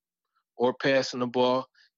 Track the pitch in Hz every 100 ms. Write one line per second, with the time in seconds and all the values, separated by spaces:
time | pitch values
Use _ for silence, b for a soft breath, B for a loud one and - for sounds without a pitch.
0 | _ _ _ _ _ - 123 127 143 135
1 | 127 127 123 127 123 127 - b b